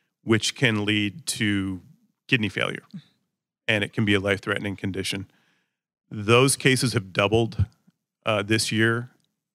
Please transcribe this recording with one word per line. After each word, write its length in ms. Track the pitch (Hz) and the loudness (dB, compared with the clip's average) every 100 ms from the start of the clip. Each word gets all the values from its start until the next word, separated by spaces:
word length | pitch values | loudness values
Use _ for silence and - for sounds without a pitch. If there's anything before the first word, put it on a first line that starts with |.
| _ _ | _ _
which 320 | 107 110 - - | 0 0 0 0
can 280 | 127 107 | 0 0
lead 420 | 104 107 104 123 - | 0 0 -2 -6 -10
to 560 | - 107 101 95 90 - _ _ _ - | -4 -2 0 -2 -8 -12 _ _ _ -2
kidney 220 | 127 104 | -2 0
failure, 340 | - 50 - - 175 - _ _ _ _ _ - | -2 -4 -6 -12 -18 -20 _ _ _ _ _ -4
and 160 | 107 | -2
it 100 | 101 | -2
can 100 | - | -2
be 100 | 104 | 2
a 60 | 101 | 2
life-threatening 560 | 98 98 - 101 104 92 | 2 -2 -2 -4 -4 -6
condition. 560 | 101 95 92 98 98 _ _ _ _ _ _ _ - | -6 -6 -6 -6 -10 _ _ _ _ _ _ _ -14
Those 440 | 110 104 120 135 - | -4 2 4 4 4
cases 340 | 135 131 127 | 2 2 2
have 200 | 110 95 | -2 -2
doubled, 520 | 90 101 113 117 - 98 _ _ _ _ _ - | 0 2 2 0 -2 -4 _ _ _ _ _ -2
uh, 180 | 104 | 0
this 280 | 104 110 - | 2 0 0
year 360 | 110 113 117 123 _ _ _ _ | 2 2 0 -4 _ _ _ _